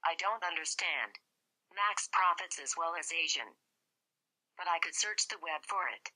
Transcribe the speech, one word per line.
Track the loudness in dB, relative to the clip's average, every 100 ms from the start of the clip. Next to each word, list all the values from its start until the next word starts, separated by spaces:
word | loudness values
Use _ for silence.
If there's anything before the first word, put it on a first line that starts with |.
I | 0
don't | 2 0 0
understand. | -2 -2 -4 -2 0 0 -2 -6 _ _ _ _ _
Max | 0 2 2 0
profits | 4 6 4 -2 -6
as | -4
well | 0 0
as | 0 -2
Asian. | 0 0 0 -2 -12 _ _ _ _ _ _ _ _ _ -6
But | 0
I | 2
could | 2
search | 0 0 0 -2
the | -2
web | -2 -4 -2
for | -2 -2
it. | -6 -12